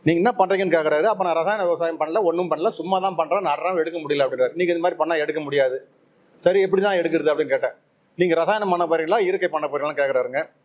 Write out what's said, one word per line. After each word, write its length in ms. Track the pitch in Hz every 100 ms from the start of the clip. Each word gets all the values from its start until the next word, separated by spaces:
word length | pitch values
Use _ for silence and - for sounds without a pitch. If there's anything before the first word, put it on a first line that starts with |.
"நீங்க 140 | 151 170
என்ன 100 | 208 240
பண்றீங்கன்னு 360 | 185 190 190
கேக்குறாரு. 280 | 165 156 151
அப்ப 220 | 190 214
நான் 100 | 180
ரசாயன 300 | 165 165 214
விவசாயம் 360 | 180 165 165 160
பண்ணல, 220 | 156 170
ஒண்ணும் 280 | 185 170 180
பண்ணல, 180 | 156 190
சும்மா 300 | - 165 190
தான் 160 | 190
பண்றேன், 320 | 170 156 185 180
நடுறேன், 300 | 147 175 185
எடுக்க 220 | 160 170
முடியல" 260 | 147 143
அப்படின்றாரு. 280 | 135 123 127
"நீங்க 180 | 165 175
இந்த 120 | 170
மாதிரி 140 | 175 -
பண்ணா 160 | 156
எடுக்க 260 | 165 151 151
முடியாது." 360 | 147 143 131 131 - _ _ _ _ _
"சரி, 180 | 175 185
எப்படி 220 | 190 190
தான் 140 | 202 190
எடுக்கிறது?" 340 | 170 160 151
அப்படின்னு 220 | 147 143
கேட்டேன். 200 | 131 127 - _ _ _ -
"நீங்க 160 | 180
ரசாயனம் 360 | 165 165 214 202
பண்ண 140 | 175 170
போறீங்களா, 320 | 165 160 214
இயற்கை 300 | 185 190 180
பண்ண 180 | 151 151
போறீங்களான்னு" 340 | 139 143 143
கேக்குறாருங்க. 380 | 139 127 123 131 160 _